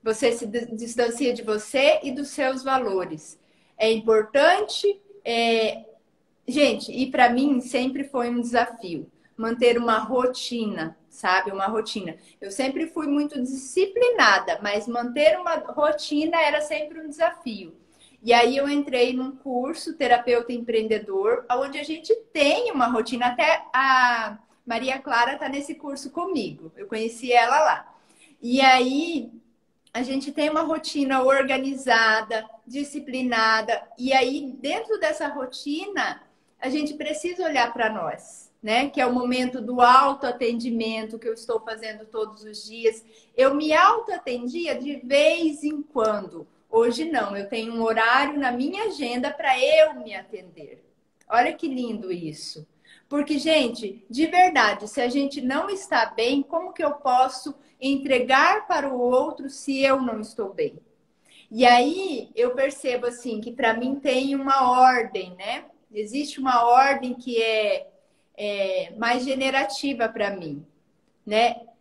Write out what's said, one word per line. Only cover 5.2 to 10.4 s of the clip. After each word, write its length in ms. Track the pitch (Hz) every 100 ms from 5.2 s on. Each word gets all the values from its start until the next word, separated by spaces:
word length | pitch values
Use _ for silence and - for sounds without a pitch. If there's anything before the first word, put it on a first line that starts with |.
| -
é... 580 | 233 233 226 220 - - - _ _ _ _ -
gente, 420 | 262 277 214 -
e 220 | 226 262
pra 180 | 254 247
mim 300 | 240 285 254
sempre 460 | - 247 254 262 269
foi 240 | 254 240
um 100 | 240
desafio 720 | 233 233 240 233 180 160 - _ _ -
manter 420 | 226 240 240 233
uma 200 | 240 -
rotina, 1000 | - 254 254 254